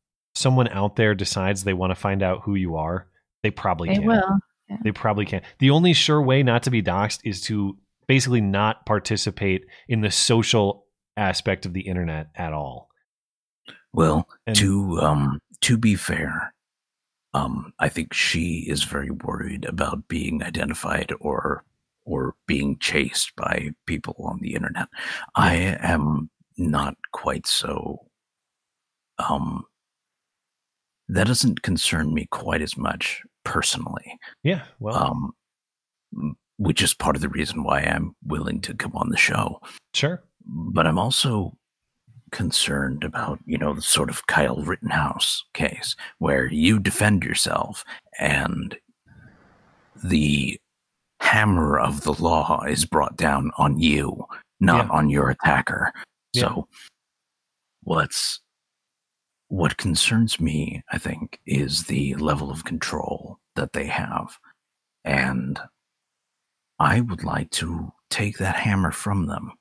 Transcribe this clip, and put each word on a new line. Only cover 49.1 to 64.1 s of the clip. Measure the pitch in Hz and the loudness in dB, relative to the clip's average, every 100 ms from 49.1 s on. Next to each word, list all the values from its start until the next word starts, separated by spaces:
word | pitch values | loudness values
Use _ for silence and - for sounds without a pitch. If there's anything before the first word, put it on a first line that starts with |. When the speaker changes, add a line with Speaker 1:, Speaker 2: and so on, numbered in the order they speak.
| - - - _ _ _ _ _ - | -20 -20 -20 _ _ _ _ _ -10
Speaker 3:
the | 90 82 76 71 67 - _ _ _ _ _ _ | 0 2 4 2 0 -4 _ _ _ _ _ _
hammer | - 107 107 90 76 71 | 2 4 6 4 4 4
of | 62 71 | 2 0
the | 76 | -2
law | 69 85 80 73 76 | 0 2 2 2 0
is | 69 73 80 | 0 0 2
brought | 78 71 - | 2 0 0
down | 78 69 65 - | 0 2 0 2
on | 73 71 | 2 4
you, | 82 73 73 - - - - _ | 4 4 0 -4 -12 -16 -20 _
not | 95 80 71 | 4 6 4
Speaker 1:
Yeah. | |
Speaker 3:
on | 78 76 | 4 4
your | 71 67 | 4 2
attacker. | 65 - 67 - - - - - _ _ | 2 2 2 0 -2 -2 -4 -14 _ _
Speaker 1:
Yeah. | 123 | 0
Speaker 3:
So | 113 117 - - - _ _ _ _ _ _ _ _ _ | 0 -2 -8 -14 -20 _ _ _ _ _ _ _ _ _
what's, | - 82 71 - - - _ _ _ _ _ _ _ _ _ _ _ | -2 0 0 -2 -4 -6 _ _ _ _ _ _ _ _ _ _ _
what | 95 82 - | -2 -2 -2
concerns | 95 78 - 113 113 - | -2 0 2 4 2 2
me, | 80 76 78 90 - | 0 0 -2 -6 -8
I | - | -6
think, | - - - - - | -6 -8 -10 -12 -4
is | 69 67 78 - | -2 0 -2 -2
the | 67 69 71 | -2 0 0
level | 76 71 69 | 0 -2 -4
of | 76 - | -8 -8
control | 82 - - - - - - _ - | -6 -4 -4 -6 -8 -10 -18 _ -6
that | 67 | -4
they | 73 73 | -4 -4
have. | - - | -4 -4